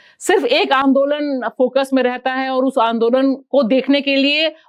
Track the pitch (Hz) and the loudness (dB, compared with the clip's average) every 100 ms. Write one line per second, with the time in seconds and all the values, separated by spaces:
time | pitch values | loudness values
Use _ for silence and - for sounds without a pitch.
0 | _ _ - 381 277 294 - 262 269 269 | _ _ -2 0 2 0 2 2 2 2
1 | 277 294 294 262 220 - 254 269 269 262 | 0 -2 -4 -4 -6 -2 0 0 0 0
2 | 247 247 262 262 262 262 262 - 226 233 | 0 -2 -4 -4 -4 -2 -2 0 -2 0
3 | 226 254 269 269 - 262 226 262 - 285 | 0 2 0 -2 -2 0 2 0 2 0
4 | 277 277 277 294 320 311 | 0 0 0 0 -2 -4